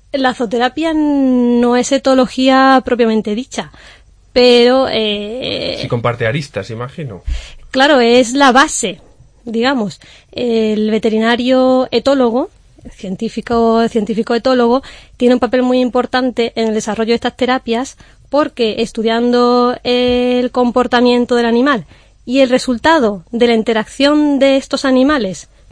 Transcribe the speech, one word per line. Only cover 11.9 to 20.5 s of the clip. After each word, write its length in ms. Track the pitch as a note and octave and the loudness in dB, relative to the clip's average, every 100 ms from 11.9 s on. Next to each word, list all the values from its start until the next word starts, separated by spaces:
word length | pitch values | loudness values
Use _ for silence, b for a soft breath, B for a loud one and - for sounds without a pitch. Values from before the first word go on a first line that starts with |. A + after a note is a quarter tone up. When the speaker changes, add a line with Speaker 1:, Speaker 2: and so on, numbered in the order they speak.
Speaker 1:
etólogo, 580 | A#3 C4+ C#4 A#3+ A#3 F#4 - _ - B3+ | -2 0 2 2 0 -4 -10 _ -20 -20
científico, 960 | - F#3+ F#3+ A3+ - - A#3 A3+ A3+ A3+ | -14 -12 -8 -6 -8 -4 0 2 2 0
científico 480 | A3+ G#3 G#3+ - A#3 | -2 -2 -4 -2 -2
etólogo, 480 | C4 C4 A#3 C4 B B B - | 0 2 2 0 B B B 0
tiene 200 | B3 B3 | 2 2
un 40 | |
papel 240 | A#3+ B3+ | 0 0
muy 160 | B3+ B3+ | 0 0
importante 720 | B3 B3 A#3+ B3+ B3+ A#3 A#3 - | 0 -2 -2 -2 -2 -2 -4 -2
en 100 | A3 | -2
el 60 | |
desarrollo 380 | G#3+ G#3+ G#3 A3 | -2 -4 -4 -2
de 40 | A#3 | -2
estas 220 | B3 - | -4 -4
terapias, 600 | B3 B3+ - A3+ C4+ - b b - | -2 -2 -2 -4 -6 -12 b b -4
porque 460 | C#4 D4+ - A3+ G3+ | -2 -2 -2 -4 -2
estudiando 1000 | A3+ A#3 A3 A3+ A#3+ B3 B3 B3 B3 - | -6 -4 -2 0 0 2 2 2 0 -2
el 680 | B3 B3 B3 B3 B3 B3 B3 | -2 0 0 0 0 -2 -2